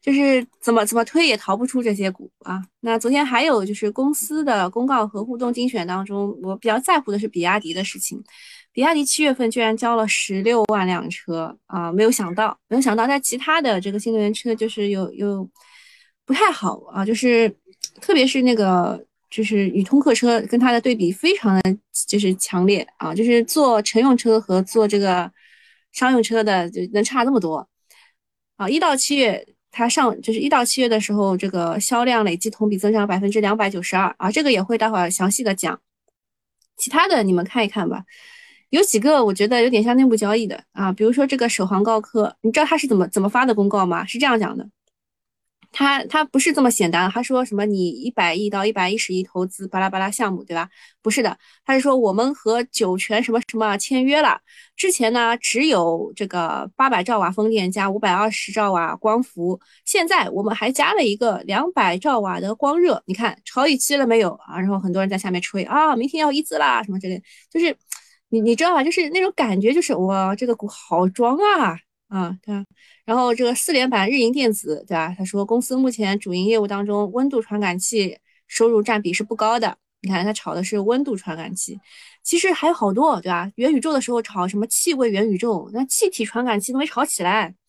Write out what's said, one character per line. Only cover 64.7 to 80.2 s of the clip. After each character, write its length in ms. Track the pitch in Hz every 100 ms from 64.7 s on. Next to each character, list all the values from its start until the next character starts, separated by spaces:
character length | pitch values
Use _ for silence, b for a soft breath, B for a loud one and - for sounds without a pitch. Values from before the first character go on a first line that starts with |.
| 196
很 140 | 185
多 80 | 180
人 60 | 196
在 80 | 190
下 140 | 196
面 100 | 180
吹 220 | 180 202
啊， 300 | - 269 311
明 140 | 247 262
天 120 | 320
要 120 | 302
一 100 | 285
字 160 | 311 311
啦 240 | 285 247
什 80 | 202
么 80 | 190
之 100 | 190
类， 140 | 185 b b b
就 120 | 330
是 160 | 330 - _ B B B _
你， 120 | 226
你 160 | 220 233
知 80 |
道 100 | 339
吧？ 80 | 339
就 80 | 277
是 180 | 349 311
那 100 | 349
种 120 | 381 -
感 240 | 262 185
觉， 120 | 208
就 80 | 302
是 140 | 349
哇， 400 | 175 185 196 190
这 120 | 208 247
个 80 |
股 120 | 226 202
好 420 | - - 170 185
装 280 | 185 240 285
啊， 420 | 415 381 220 165 _ _ _
啊， 280 | 196 175 185
对 120 | -
吧？ 100 | 202 202 b b b
然 120 | - 233
后 180 | 247
这 100 | 233
个 80 | 240
四 200 | 247 381
连 180 | 285 254
板 180 | 226 196
日 100 | 277
营 120 | 233
电 220 | 269 247
子， 320 | 214 - 156 -
对 80 |
吧？ 180 | 170 160 180
他 60 |
说 200 | 185 202
公 160 | 202 233
司 160 | 247 254
目 140 | 262
前 260 | 226 202 202
主 120 | 208
营 120 | 180
业 120 | 190 226
务 80 |
当 220 | 202 202 202
中 240 | 208 208
温 180 | 226 269
度 120 | 269
传 180 | 220 208
感 180 | 202 180
器 400 | - 226 190 - _ _ _
收 220 | - 226
入 120 | 226
占 220 | 208 214
比 100 | 202
是 120 | 180
不 100 | 208
高 240 | 220 214 233
的， 180 | 220 - _ _
你 80 | 190
看 160 | 185